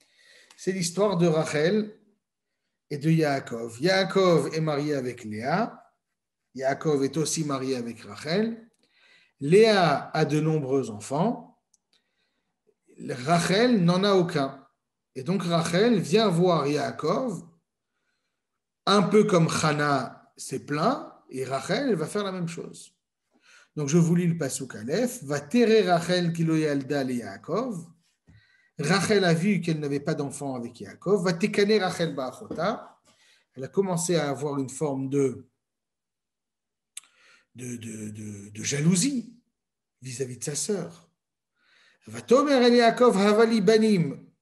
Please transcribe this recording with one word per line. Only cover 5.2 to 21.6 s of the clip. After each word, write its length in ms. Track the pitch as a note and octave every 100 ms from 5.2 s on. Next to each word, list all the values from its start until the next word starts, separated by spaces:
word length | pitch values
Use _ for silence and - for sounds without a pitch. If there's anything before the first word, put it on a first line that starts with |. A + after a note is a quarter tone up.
Léa. 580 | A2 G#2+ B2+ F3+ A3+ - - _ _ _ _ _ _ B2
Yaakov 480 | C3 C#3 E3 C#3+
est 140 | C3+ D#3+
aussi 260 | D3 -
marié 320 | D3 C3+ C3 B2+
avec 260 | A#2 A2
Rachel. 680 | G#2 G#2 C#3+ F3+ A3+ A3+ - _ _ _ _ _ _ -
Léa 680 | C#3 G3 A3 G3+ E3 C3+ -
a 120 | D#3+ D#3
de 140 | D3+
nombreux 500 | D#3 D#3 B2+ C3+ A#2+
enfants. 720 | G#2+ - C#3 G#3 - - _ _ _ _ _ _ _ _ _ _ _ _ _ _ - A#2+
Rachel 760 | C3 C3 E3+ E3 F#3+ B3 A3+
n'en 200 | E3+ F3+
a 100 | G3+
aucun. 520 | G3 F3 D3+ C3+ - - _ _ _ _
Et 100 | C3
donc 200 | B2+ G3
Rachel 560 | E3+ E3+ E3 F3 A#3 G#3
vient 280 | C3+ G#3 A3
voir 400 | E3 F#3 E3 C#3
Yaakov, 760 | D3 - B2+ D3+ G#3+ C4 F3 - _ _ _ _ _ _ _ _ _ _ _ _ _ -
un 160 | G3+
peu 220 | E3+ G#3
comme 260 | G3+ F3+ D#3+ -
Hana 680 | D#3 D3 D3 C#3 A#2+ - _ -
s'est 280 | - B2+ G#2+
plaint, 480 | D3 G3 D4 - - -
et 140 | C3
Rachel, 460 | B2+ C3+